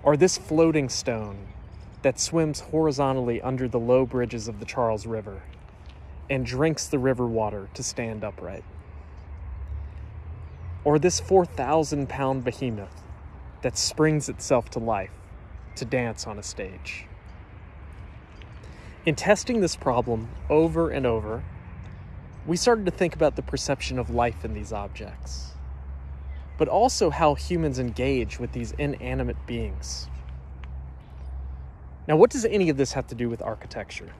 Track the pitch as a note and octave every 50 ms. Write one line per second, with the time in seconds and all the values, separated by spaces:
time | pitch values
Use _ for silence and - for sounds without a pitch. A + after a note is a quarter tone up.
0 | - C#3+ D3+ C#3 F3 F#3 - - - - D#3 D#3+ E3 E3 D#3 D#3 C#3 B2 - -
1 | - C3 A#2 A2 G#2+ G#2 G2+ G2 G2 - - - - - - - - - - -
2 | - C3+ B2 - - - D#3+ E3 D#3+ D#3 C#3+ - - - D#3+ D#3 D#3+ D#3 C3+ C#3
3 | C#3+ C3+ C3 C3 B2 A#2+ A#2 A2+ - C3 C3+ B2 C3 A#2+ A#2 A#2+ A#2 A#2+ B2+ C3
4 | C3+ B2 C3 B2+ B2 A#2 A#2+ A#2 G#2+ A#2 G#2+ G#2 A#2 - - C3 A#2+ A2+ A2 G#2
5 | G#2+ A#2 A2+ A2 G2+ G#2 G2 F#2+ - - - - - - - - - - - -
6 | - - - - - - C#3 C3 B2+ A#2+ B2+ B2+ D3+ E3 D3+ - - - - C#3
7 | B2 C3+ B2+ A#2 B2 A#2 A2+ A2 A2 G#2 G#2 G2+ G2 F#2+ - - B2+ - - -
8 | A#2+ A2+ A2 G#2+ G#2+ G#2 - - - E2+ F#2+ - - - - - - - - -
9 | - - - - - - - - - - - - - - - - - - - -
10 | - - - - - - - - - - - - - - - - - D3 D3 D#3
11 | D3 F3+ E3+ - - - F#3+ F#3+ F3 - - - C3 B2+ D3+ D#3+ D#3 - D#3 C#3+
12 | C#3 B2+ - C3 C#3 C3 C3+ C3 B2 B2+ - - C3+ B2 A2+ G#2 G2 F#2 - -
13 | - - - - - - - - - - - - - B2+ - - - - - -
14 | D#3 D#3 D#3 D3 C#3 - A#2+ - - - C#3+ A#2+ - - - B2 A2+ A#2 A2 G2
15 | F#2+ - - - - - - - - - - - - - - - C3+ A#2 C3 B2+
16 | A#2+ A#2 G#2+ - - A2+ G#2 - - - - - G2+ F#2+ F#2+ F#2 - - - -
17 | - - - - - - - - - - - - - - - - - - - -
18 | - - - - - - - - - - - - - - - - - - - -
19 | - E3 D3 - - F3+ G#3 G3 - - A#3+ A3+ F#3 D#3+ - - - C#3+ A#2+ B2
20 | A#2 A#2+ A#2 A2 A2+ - - - - - D3 D#3 D#3+ E3 D#3+ D#3+ E3 D#3 B2+ C#3
21 | C3 B2 A2+ A2 G#2 G#2 A2+ A#2 - - - - - - - - - - - -
22 | - - - - - - - - - D3 E3+ F3 - B3 A#3 A3 G3+ F3 - -
23 | F#3 E3 - D#3 E3 C#3+ - - C#3+ - - C3 - - C#3 - - - C3 B2+
24 | A#2 G#2+ A#2 A#2 A#2+ A#2+ A2+ - - A2 A2 G#2+ G#2 G2+ A2 G#2 G2+ G2 - -
25 | G#2+ F#2 - - - - - - - - - - - - - - - - - -
26 | - - - - - - - - - - - - D#3 - - F#3+ A3+ C4 - -
27 | G#3 D#3+ D3 - E3 D3+ C#3+ - - - F3+ E3 D#3+ D3+ C3 B2+ B2+ A#2+ A2 -
28 | B2+ C3+ C#3 B2+ A#2+ - - - B2 A#2 - B2 A#2 G#2+ - - D3 C#3+ C#3 -
29 | - B2+ B2+ C3 B2+ B2 A#2+ - - - A#2+ A#2 A2+ G#2 G2+ G2+ - - - -
30 | - - - - - - - - - - - - - - - - - - - -
31 | - - - - - - - - - - - - - - - - - - - -
32 | - - D#3 D#3+ G#3+ A#3+ - C4+ A3 A3+ G3 G#3 F#3 E3 C#3+ C3 C3+ - - C3+
33 | B2+ - B2 A2+ A#2+ A#2 A#2 A2+ - A2 A2 G#2 - - - G2+ G2+ - - -
34 | E2+ D#2+ -